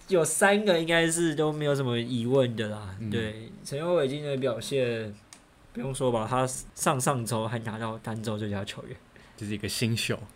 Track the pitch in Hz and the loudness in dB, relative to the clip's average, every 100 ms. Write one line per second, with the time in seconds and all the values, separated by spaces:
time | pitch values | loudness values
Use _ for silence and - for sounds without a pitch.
0 | - 185 156 - 196 202 214 170 165 165 | 2 2 4 4 6 6 4 2 4 4
1 | 165 165 170 151 156 151 147 139 131 120 | 4 2 2 2 0 2 0 0 0 0
2 | 120 123 117 135 123 113 107 104 104 95 | 0 0 2 4 4 0 -4 -6 -10 -8
3 | 110 104 110 110 113 - - 143 165 175 | -4 -4 -4 -8 -14 -16 -8 -4 0 2
4 | 135 147 147 135 131 113 - 139 120 117 | 2 0 -4 0 0 -2 -2 0 2 0
5 | 110 104 - - - - - - 135 131 | -6 -10 -18 -20 -20 -20 -14 -8 -6 0
6 | 131 117 110 127 127 - - - 180 139 | 2 2 2 2 0 -2 -10 -2 0 2
7 | 151 135 110 113 110 117 113 107 113 110 | 2 0 0 -2 -2 -4 -6 -6 -6 -6
8 | 117 113 110 107 107 101 98 - - 123 | -6 -6 -4 -4 -4 -4 -6 -10 -12 -16
9 | - - - - 104 104 98 - 113 113 | -20 -20 -20 -10 -6 -4 -4 0 0 0
10 | - 113 - | 0 -4 -6